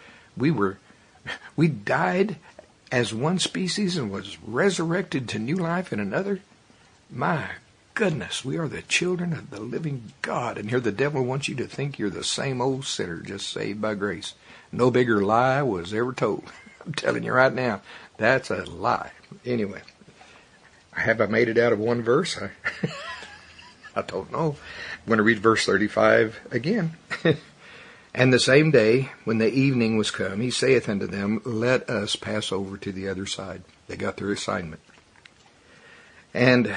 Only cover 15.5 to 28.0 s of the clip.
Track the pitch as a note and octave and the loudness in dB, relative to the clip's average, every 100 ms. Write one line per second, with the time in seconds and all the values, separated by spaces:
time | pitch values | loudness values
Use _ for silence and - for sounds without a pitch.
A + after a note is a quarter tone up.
15.5 | C3 C#3 F#2 F2 G#2+ B2 B2+ A#2 - - | 2 0 -2 -2 -2 -2 0 0 0 -6
16.5 | - - - - - - A#2+ A2+ B2 C3 | -20 -20 -18 -4 0 2 0 2 6 6
17.5 | A2+ B2+ G2 - - - - A2 C3 - | 4 -2 -2 -8 -20 -20 0 4 4 2
18.5 | G2 E2 E2+ G#2+ A2+ - - - - B2 | -4 -4 -4 0 0 -4 -16 -20 -14 -4
19.5 | B2 G2 F#2+ - _ - - - - _ | -2 -2 -6 -18 _ -20 -20 -20 -20 _
20.5 | _ - _ _ - A2+ A2+ G#2 A2+ A#2+ | _ -20 _ _ -2 0 2 2 4 4
21.5 | A2+ A#2+ G#2+ A2 A#2+ A2+ C3+ F3+ - G2+ | 4 4 2 0 0 2 2 0 -6 -10
22.5 | - - - - C#5 D#5 B5+ - G5+ - | -10 -10 -6 -6 -6 -12 -12 -16 -20 -20
23.5 | - - - - - - F#2 G#2 B2 D#3+ | -20 -20 -20 -10 -8 -6 -8 -6 -4 -4
24.5 | C#3 - - - - - A2 G#2+ A2 A2 | -4 -14 -14 -12 -12 0 2 4 4 4
25.5 | G#2+ - G2 G#2 - A2 A2+ A2 - - | 4 2 2 2 4 6 6 4 -2 -6
26.5 | B2 C3+ G#3+ E3 D#3+ _ - E3+ - - | -4 -2 0 -2 -6 _ 0 2 2 -2
27.5 | - - - - - | -20 -20 -20 -20 -20